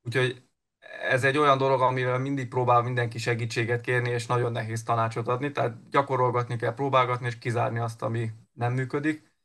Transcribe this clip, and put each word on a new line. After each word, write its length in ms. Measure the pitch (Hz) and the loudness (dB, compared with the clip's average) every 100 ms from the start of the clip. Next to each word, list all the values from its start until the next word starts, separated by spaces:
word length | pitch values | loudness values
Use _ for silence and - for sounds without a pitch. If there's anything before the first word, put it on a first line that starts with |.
Úgyhogy 420 | - 127 127 - _ _ _ _ - - - | -2 0 0 -2 _ _ _ _ -18 -8 -2
ez 140 | 127 | 2
egy 140 | 135 143 | 2 4
olyan 200 | 147 131 | 6 6
dolog, 240 | 135 131 | 4 4
amivel 380 | 127 127 127 127 | 2 2 0 -2
mindig 280 | 135 139 120 | -2 -4 -2
próbál 340 | 127 123 120 | 0 4 4
mindenki 360 | 120 123 120 117 | 4 -2 -2 -2
segítséget 640 | 113 117 117 127 110 - | -2 -2 -2 -2 -2 -2
kérni, 280 | 117 123 120 | 0 0 0
és 160 | 120 113 | -4 -2
nagyon 260 | 123 120 | -2 0
nehéz 320 | 120 113 113 | -4 -6 -6
tanácsot 440 | 113 117 113 117 117 | -2 0 0 -2 -2
adni, 240 | 123 143 | -2 -2
tehát 380 | 143 131 117 - | -2 -4 -4 0
gyakorolgatni 680 | 143 139 127 127 120 117 117 | 0 2 2 2 2 -2 -2
kell, 180 | 120 | -4
próbálgatni, 520 | 117 139 131 123 123 123 | -2 2 4 2 0 -4
és 120 | 117 | -6
kizárni 420 | 127 117 120 117 | -4 -2 0 -2
azt, 220 | 113 113 | -4 -4
ami 300 | 117 117 113 110 _ | -4 -2 -4 -8 _
nem 200 | - 120 | -4 -2
működik. 600 | 127 127 147 151 156 _ _ | -2 -2 -2 -2 -4 _ _